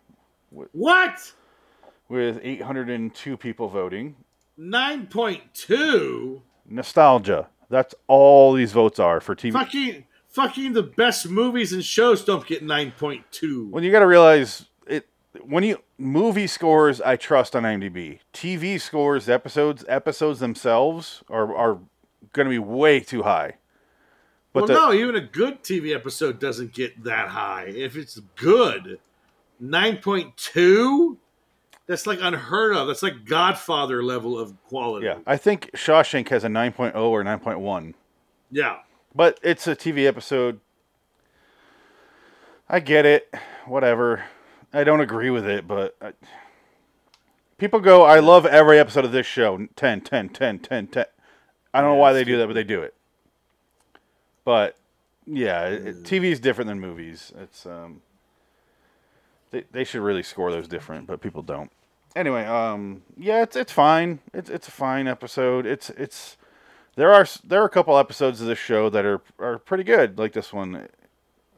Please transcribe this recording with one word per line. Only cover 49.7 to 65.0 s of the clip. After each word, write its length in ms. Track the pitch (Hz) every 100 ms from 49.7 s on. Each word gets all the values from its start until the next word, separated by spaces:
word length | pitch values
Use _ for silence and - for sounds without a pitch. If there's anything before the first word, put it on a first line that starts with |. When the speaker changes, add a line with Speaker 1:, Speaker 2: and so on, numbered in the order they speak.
| -
Speaker 1:
Ten, 240 | 139 104
ten, 300 | - 131 95
ten, 300 | - 131 98
ten. 280 | - 127 101 131 117 _ _ _ _ _ _
I 80 | 135
don't 80 | 143
know 60 | 139
Speaker 2:
Yeah, 40 |
Speaker 1:
why 120 | 143
Speaker 2:
it's 80 | 135
Speaker 1:
they 40 |
do 140 | 123 123
that, 100 | 110
but 60 |
Speaker 2:
stupid. 160 | 110 107
Speaker 1:
they 40 |
do 80 | 101
it. 100 | 80 - _ _ _ _ _ _ _ _ _ _ _ _ _ _ -
But, 320 | 117 101 - _ _ _ _ -
yeah, 380 | 147 113 87 87
it, 200 | 104 95
it, 80 | -
Speaker 2:
Mm. 80 | -
Speaker 1:
T 140 | 190
V 120 | 180
is 80 | 151
different 300 | 123 120 107
than 100 | 101
movies. 540 | 92 85 82 82 - -
It's, 280 | 92 _ 90
um, 360 | 87 85 76 _ _ _ _ _ _ _ _ _ _ _ _ _ _ _
they, 160 | 127 -
they 100 | 127
should 160 | 131 123
really 240 | 104 98
score 280 | 87 - 90
those 180 | 85 80
different, 360 | 85 - 78 -
but 140 | 92
people 220 | 107 80
don't. 260 | 76 71 73 _ _ _ _ 160
Anyway, 280 | 165 127 110
um, 560 | 117 113 104 101 95 _ -
yeah, 240 | 180 220
it's, 140 | 226 254
it's 160 | 247
fine. 480 | - 147 160 170 160 _
It's, 160 | - 277
it's 180 | - -
a 40 |
fine 360 | - 131 131